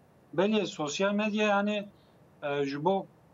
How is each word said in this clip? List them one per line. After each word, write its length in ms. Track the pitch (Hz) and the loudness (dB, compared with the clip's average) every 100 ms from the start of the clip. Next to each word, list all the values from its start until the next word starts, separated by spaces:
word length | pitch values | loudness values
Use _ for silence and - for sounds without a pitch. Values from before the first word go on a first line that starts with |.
| _ _ - 147 | _ _ -6 0
Belê, 300 | 202 214 175 | 2 2 0
sosyal 460 | - 147 147 196 | -2 -4 0 0
medya 320 | 208 214 208 214 | 0 0 0 2
yani, 400 | 202 208 208 202 - _ - - - | 2 2 -2 -6 -14 _ -20 -20 -10
e, 240 | 147 143 139 | -4 -2 -2
ji 180 | 143 | -2
bo, 220 | 165 196 - - - | 0 0 -2 -14 -20